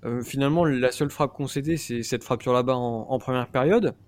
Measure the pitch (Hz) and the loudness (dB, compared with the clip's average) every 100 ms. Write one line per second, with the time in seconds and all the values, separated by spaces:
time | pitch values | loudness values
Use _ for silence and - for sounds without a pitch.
0 | - 120 120 135 139 160 170 131 127 - | -4 -6 -4 0 2 4 2 4 0 0
1 | 143 - 143 - 135 - 143 160 - 120 | -4 0 -2 -2 -6 -4 -2 -2 -2 -6
2 | 113 123 - 123 131 123 123 127 123 117 | -2 -4 -2 -2 2 2 2 0 0 -4
3 | 107 131 - 127 120 131 139 220 190 - | -2 -4 -2 -2 -2 0 4 4 2 -4